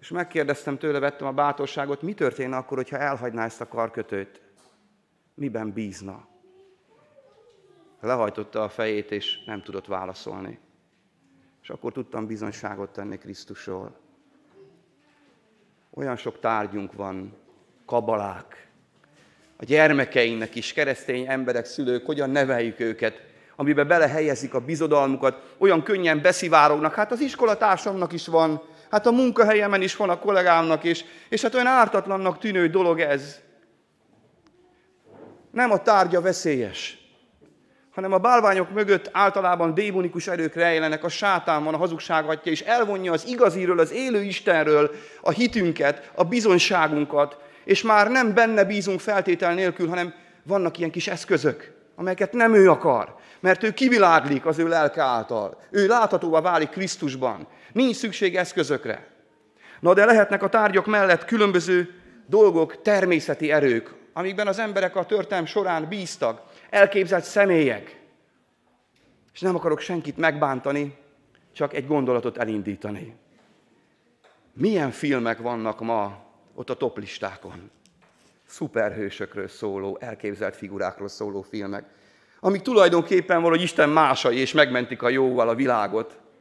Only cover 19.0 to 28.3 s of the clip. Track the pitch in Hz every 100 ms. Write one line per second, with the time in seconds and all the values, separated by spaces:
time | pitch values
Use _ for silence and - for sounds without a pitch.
19 | _ _ _ _ _ _ - 151 156 143
20 | 127 135 117 113 113 - 107 - 143 127
21 | - 127 127 135 127 120 117 - 131 123
22 | 123 147 139 135 135 123 117 107 113 110
23 | 113 - - _ _ - 135 143 147 175
24 | 151 151 156 135 135 131 120 160 160 147
25 | 139 131 135 127 - - 196 165 156 196
26 | 175 151 160 180 180 156 147 151 156 156
27 | 208 240 277 - 233 208 220 185 - 190
28 | 175 170 -